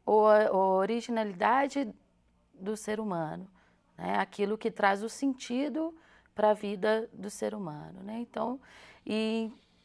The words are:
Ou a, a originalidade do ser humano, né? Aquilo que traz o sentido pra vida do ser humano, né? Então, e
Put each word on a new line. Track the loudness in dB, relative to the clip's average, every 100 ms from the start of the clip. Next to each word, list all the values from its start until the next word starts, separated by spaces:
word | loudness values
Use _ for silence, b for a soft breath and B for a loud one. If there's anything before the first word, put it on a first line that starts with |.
| 4
Ou | 6 8
a, | 8 6
a | 4
originalidade | 4 4 2 -2 -2 -2 -2 0 2 4 2 -2 -6 -8 _ _ _ _ _
do | -12 -8
ser | -6 -4 -4
humano, | -4 -4 -4 -8 -14 b b b _ -10
né? | -4 -2
Aquilo | -2 -2 -4 -2
que | -6
traz | 2 2 2
o | -4
sentido | -4 -4 -4 -6 -4 -4 -4 -6 -8 b b b
pra | 2 2
vida | 2 -2 -2 0 0 -2
do | -10 -10
ser | -6 -6
humano, | -4 -8 -10 -14 -14
né? | -12 -10
Então, | -8 -4 -4 -6 B B B B -4
e | -2 0 -2 -4 -8 _ _